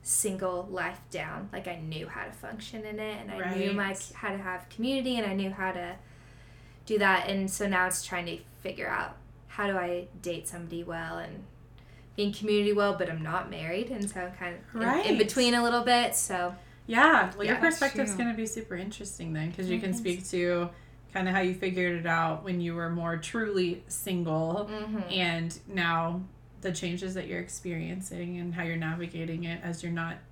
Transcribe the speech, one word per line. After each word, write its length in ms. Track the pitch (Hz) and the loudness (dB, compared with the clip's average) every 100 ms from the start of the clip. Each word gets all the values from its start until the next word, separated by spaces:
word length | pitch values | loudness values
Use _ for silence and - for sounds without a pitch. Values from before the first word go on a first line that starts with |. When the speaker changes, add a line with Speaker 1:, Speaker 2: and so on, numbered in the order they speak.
Speaker 1:
single 640 | - - 214 190 185 180 196 | 0 2 2 0 -2 -2 -4
life 300 | 185 175 180 - | -4 -4 -4 -10
down. 380 | 175 156 165 202 | -6 -6 -8 -8
Like, 160 | 185 185 | -8 -8
I 80 | 170 | -8
knew 320 | 160 160 - | -6 -6 -8
how 160 | - | -8
to 80 | - | -10
function 520 | - - 214 - 220 | -10 -12 -10 -10 -10
in 140 | 214 214 | -8 -6
it, 200 | 214 208 | -6 -6
and 100 | 208 | -8
I 240 | 190 190 | -6 -2
knew 120 | 190 196 | 0 2
Speaker 2:
Right. 80 | 202 | 2
Speaker 1:
my, 200 | 196 196 - | 0 -2 -8
how 160 | - 208 | -6 -4
to 80 | 196 | -4
have 300 | 190 180 - | -4 -6 -8
community, 480 | - 240 269 254 240 | -2 0 2 2 0
and 100 | 208 | 0
I 80 | |
knew 160 | 190 190 | 0 -2
how 220 | 190 190 | 0 -2
to 220 | 180 175 190 - - - - - - - - - | -2 -6 -10 -16 -20 -20 -20 -20 -20 -20 -20 0
do 120 | 214 | 4
that. 300 | 196 185 190 | 6 6 4
And 220 | 196 190 | 0 0
so 180 | - 202 | 0 2
now 180 | 185 185 | 4 4
it's 180 | 185 | 2
trying 220 | - 180 170 | -2 -4 -4
to 120 | 170 - - | -8 -12 -10
figure 260 | 190 - - | -8 -6 -2
out, 280 | - - - - - - | -2 -2 -8 -18 -20 -14
how 180 | - 202 | -2 0
do 100 | 190 | 0
I 320 | 175 175 180 175 | 0 -2 -4 -10
date 260 | 175 170 165 | -6 -4 -6
somebody 340 | 175 170 170 | -8 -8 -8
well 360 | 170 165 160 170 | -6 -6 -6 -6
and 260 | 170 - 196 - - - - - - - | -8 -10 -14 -18 -20 -20 -20 -20 -12 0
be 80 | |
in 80 | 202 | 0
community 400 | 202 214 208 208 | 0 2 4 6
well, 220 | 208 202 | 6 4
but 140 | 185 175 | 4 0
I'm 120 | 160 | -2
not 280 | 156 175 - | -2 -2 -4
married, 400 | 160 160 180 240 | -6 -4 -2 -2
and 180 | 240 202 | -4 -4
so 100 | 190 | -4
I'm 100 | 180 | -8
kind 240 | 190 180 175 | -6 -8 -8
of 180 | - | -10
in, 80 | 226 | 0
in 60 | 226 | 4
Speaker 2:
Right. 300 | 294 403 269 | 4 4 4
Speaker 1:
between 360 | 214 269 240 | 4 6 6
a 80 | 240 | 6
little 200 | 233 240 | 4 4
bit, 320 | 240 240 240 | 6 6 6
so. 400 | - - 185 180 190 - - - | 0 0 0 -2 -4 -14 -18 0
Speaker 2:
Yeah, 440 | 226 302 277 185 196 | 8 8 8 6 0
well, 100 | 208 | 2
your 80 | |
Speaker 1:
Yeah. 60 | 247 | 4
Speaker 2:
perspective's 500 | 330 320 277 214 214 | 4 4 2 2 0
Speaker 3:
That's 60 | 190 | 2
true. 80 | |
Speaker 2:
gonna 120 | 233 220 | 0 0
be 80 | 220 | -4
super 280 | 226 220 180 | -4 -6 -6
interesting 560 | 190 214 208 - 165 | -6 -8 -12 -8 -4
then, 200 | 156 160 | -2 -2
'cause 160 | 175 185 | -2 0
you 100 | 220 | 0
Speaker 1:
Mm, 40 | |
Speaker 2:
can 100 | 196 | 0
Speaker 1:
thanks. 60 | 208 | 0
Speaker 2:
speak 300 | 208 175 - | 0 -2 -2
to 400 | 180 175 175 175 - - - - | 0 2 2 0 -6 -20 -20 -6
kinda 160 | 196 185 | -2 2
how 100 | 185 | 4
you 140 | 185 | 2
figured 460 | 185 185 180 180 175 | 0 -2 2 2 2
it 60 | 165 | 2
out 360 | 165 165 160 | 2 2 0
when 180 | 190 180 | -2 0
you 140 | 170 | 0
were 160 | 170 170 | -2 -2
more 260 | 170 170 165 | 0 0 -2
truly 680 | - 233 220 190 180 180 - | -2 -2 0 2 2 0 -6
single, 840 | - - 180 165 156 160 185 208 | -6 -2 0 2 2 2 0 -2
Speaker 1:
Mm-hmm. 300 | 214 214 214 180 | -4 -4 -4 0
Speaker 2:
and 460 | 190 175 165 165 - - | 2 2 2 -2 -6 -6
now 540 | 190 170 165 165 175 185 - - - | 0 2 4 2 -2 -6 -12 -20 -6
the 100 | 190 | -4
changes 420 | 165 175 175 190 | -2 -2 -2 -2
that 120 | 185 - | -4 -4
you're 120 | 175 | -6
experiencing 1000 | 175 - 185 165 165 180 190 175 175 175 | -6 -8 -6 -4 -4 -6 -6 -6 -6 -4
and 160 | 175 | -4
how 80 | 170 | -2
you're 140 | 165 165 | -2 0
navigating 680 | 160 165 170 170 165 165 | -2 -2 -4 -6 -4 -4
it 160 | 165 165 | -4 -4
as 200 | 175 165 | -4 -4
you're 100 | 170 | -2
not 240 | 165 165 - - | -2 -4 -6 -14